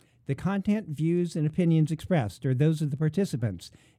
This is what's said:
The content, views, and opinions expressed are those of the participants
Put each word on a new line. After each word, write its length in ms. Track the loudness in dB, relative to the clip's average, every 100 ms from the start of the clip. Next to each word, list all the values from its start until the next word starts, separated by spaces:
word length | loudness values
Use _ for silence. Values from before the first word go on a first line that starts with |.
| _ _ -8
The 80 | -4
content, 540 | -2 -2 0 -2 -2
views, 460 | -2 0 0 0 0
and 120 | -2
opinions 440 | 2 2 4 2
expressed 540 | -2 0 0 0 -2 -2
are 80 |
those 280 | 2 2 2
of 100 | -2
the 60 | -2
participants 720 | 0 0 0 0 -4 -4 -12 -20 _